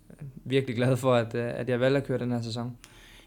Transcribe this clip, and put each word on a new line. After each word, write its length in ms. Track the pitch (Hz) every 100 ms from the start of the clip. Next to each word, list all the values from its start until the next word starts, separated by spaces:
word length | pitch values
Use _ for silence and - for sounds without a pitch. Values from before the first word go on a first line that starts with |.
| - - 139 - -
virkelig 300 | 135 123 117
glad 220 | 123 123
for, 160 | 131
at, 220 | 120 113 120
øh, 160 | 120 -
at 140 | 123
jeg 100 | 123
valgte 180 | 127 139
at 100 | 135
køre 100 | 123
den 140 | 123
her 100 | 120
sæson. 360 | 117 113 120 120 - - - -